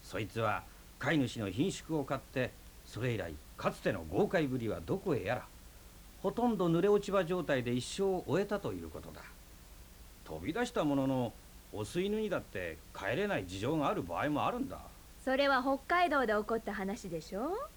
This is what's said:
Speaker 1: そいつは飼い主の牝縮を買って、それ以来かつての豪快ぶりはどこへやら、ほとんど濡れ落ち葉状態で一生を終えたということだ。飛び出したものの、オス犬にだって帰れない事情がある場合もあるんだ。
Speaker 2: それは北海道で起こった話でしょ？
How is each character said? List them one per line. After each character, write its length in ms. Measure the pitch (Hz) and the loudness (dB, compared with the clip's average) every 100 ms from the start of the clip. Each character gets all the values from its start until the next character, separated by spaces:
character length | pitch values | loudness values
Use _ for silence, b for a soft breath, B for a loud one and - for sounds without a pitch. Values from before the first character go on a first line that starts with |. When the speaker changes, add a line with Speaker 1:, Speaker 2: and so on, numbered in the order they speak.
Speaker 1:
そ 160 | - 95 | -8 -6
い 80 | 113 | -4
つ 140 | 113 | 0
は 220 | 110 98 - B B - | 0 0 -4 B B -6
飼 140 | 123 | 2
い 40 | 160 | 4
主 200 | 123 117 | 2 0
の 80 | 101 | -2
牝 240 | 95 180 | 2 0
縮 260 | - - 160 | 0 -4 -2
を 40 | |
買 140 | 135 139 | -2 -4
っ 40 | |
て、 300 | - 135 123 - - - - | -4 -2 -2 -4 -18 -18 -12
そ 140 | - | -4
れ 140 | 127 | -2
以 40 | 113 | -2
来 160 | 85 76 - - | -4 -8 -14 -2
か 160 | - | -2
つ 80 | 208 | 0
て 140 | 185 | -2
の 100 | 101 80 | -2 -2
豪 160 | 92 202 | 2 2
快 180 | 185 147 | 4 2
ぶ 120 | 127 | 0
り 80 | 113 | -2
は 140 | 87 82 | -4 -2
ど 120 | 180 | -2
こ 180 | 196 135 | 0 0
へ 80 | |
や 120 | 92 123 | 0 -4
ら、 100 | - - - - - - - - | -4 -18 -20 -20 -20 -20 -20 -4
ほ 100 | 190 | -2
と 120 | 202 240 | 2 2
ん 120 | 214 | 4
ど 100 | 175 | 4
濡 140 | 165 | 6
れ 80 | 196 | 8
落 140 | 208 | 6
ち 100 | 202 | 6
葉 100 | 196 | 2
状 180 | 170 180 | 2 0
態 220 | 156 139 | 2 2
で 100 | 120 | 2
一 120 | 123 123 | 0 -2
生 180 | - | 0
を 200 | 196 185 - | 2 2 2
終 160 | 147 | 0
え 20 | 208 | 2
た 140 | 208 | 0
と 140 | 135 | -2
い 100 | 92 | -4
う 60 | 82 | -6
こ 100 | 80 | -10
と 100 | 78 | -12
だ。 100 | 80 - - - - - - - - - - - | -14 -16 -18 -20 -20 -20 -20 -20 -18 -20 -18 -10
飛 200 | 78 92 | -6 -4
び 60 | |
出 140 | 170 240 | -2 -2
し 60 | |
た 120 | - | 2
も 140 | 156 139 | 2 4
の 100 | 135 | 2
の、 260 | 131 120 - - - - | 2 0 -4 -18 -20 -12
オ 140 | 95 107 | -6 -4
ス 160 | 170 | 0
犬 180 | 190 214 | 0 0
に 100 | 214 | 0
だ 100 | - | -2
っ 20 | |
て 360 | 101 101 87 80 - | -4 -6 -6 -6 -12
帰 220 | - 98 131 | -6 -2 0
れ 120 | 202 | 0
な 100 | 170 | 0
い 100 | 90 | -2
事 120 | 95 | -4
情 160 | 113 160 | 0 2
が 100 | 147 | 2
あ 60 | |
る 100 | 202 | 0
場 180 | 87 85 | -2 -2
合 80 | 131 | 0
も 160 | 147 117 | 2 0
あ 60 | |
る 80 | 233 | 0
ん 80 | - | -4
だ。 100 | 87 - - - - | -8 -14 -18 -20 -8
Speaker 2:
そ 140 | - 262 | -2 2
れ 100 | 277 | 4
は 140 | 269 | 4
北 140 | 254 269 - | 4 0 2
海 220 | 349 349 | 2 4
道 160 | 285 240 | 4 4
で 80 | |
起 100 | 214 | 2
こ 120 | 214 226 | 2 -2
っ 40 | |
た 140 | 220 | -2
話 340 | 202 190 208 196 | -4 -2 -4 -4
で 140 | 160 | -8
し 120 | - 190 | -6 -4
ょ？ 200 | 269 403 605 | -2 -2 -6